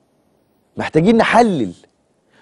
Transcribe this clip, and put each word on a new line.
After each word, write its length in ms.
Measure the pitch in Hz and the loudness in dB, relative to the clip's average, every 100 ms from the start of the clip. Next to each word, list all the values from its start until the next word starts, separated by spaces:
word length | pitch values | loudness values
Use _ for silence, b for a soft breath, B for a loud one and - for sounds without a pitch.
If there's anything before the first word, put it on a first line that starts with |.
| _ _ _ _ _ _ _ - | _ _ _ _ _ _ _ -12
محتاجين 400 | - 156 185 226 | -4 0 2 2
نحلل، 560 | 202 220 233 156 98 - _ _ _ _ _ _ | 2 2 2 -2 -6 -10 _ _ _ _ _ _